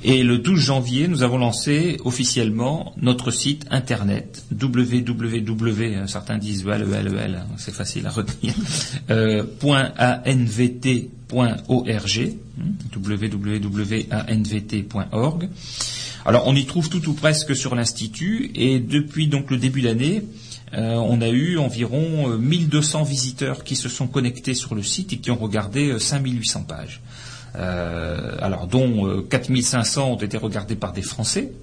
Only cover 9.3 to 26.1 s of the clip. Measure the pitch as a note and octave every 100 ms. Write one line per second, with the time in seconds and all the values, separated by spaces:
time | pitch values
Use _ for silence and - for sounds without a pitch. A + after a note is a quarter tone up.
9.3 | G#2+ G#2 - C#3+ C#3 C3 - B2 B2 B2
10.3 | C3 A#2+ G#2 B2 B2 C3 B2 - - -
11.3 | A#2+ A#2+ - - B2+ - A2 - G#2+ C3
12.3 | - - - - G3+ A#2 - G2 G#2 A2
13.3 | G2+ G#2 G#2 G2+ G2+ G2+ A2 A2 G#2+ A2
14.3 | A2 G#2 G#2+ G2+ G#2+ F#2+ G#2+ F#2 G#2+ B2+
15.3 | E3 F3+ - - - - - - - -
16.3 | A#2 - C3+ C3 F3 D#3 F3+ D#3 C#3+ D#3
17.3 | D3+ - C3 C3+ A#2+ A#2 - A2 - F3
18.3 | A3+ C#4 - B2 C3 A#2 D3 D3 D#3 D#3
19.3 | C#3+ C3+ C3 C3 C3+ A#2+ A2+ C#3 G#3+ G3+
20.3 | - - - - - A2+ A#2 A2+ A#2 A2+
21.3 | A#2+ D#3+ E3+ C3+ A2+ A#2 C3 D#3+ D#3+ C3+
22.3 | A2+ B2 F3 D#3 D3+ D3+ D#3 D3 C#3 B2+
23.3 | B2 C3+ C3+ - C3+ A#2+ - B2 C#3 B2
24.3 | A#2+ - B2+ - G#2+ G2+ - F#3 B2 -
25.3 | A#2 A2 G#2+ G2+ B2+ D3 A#2 -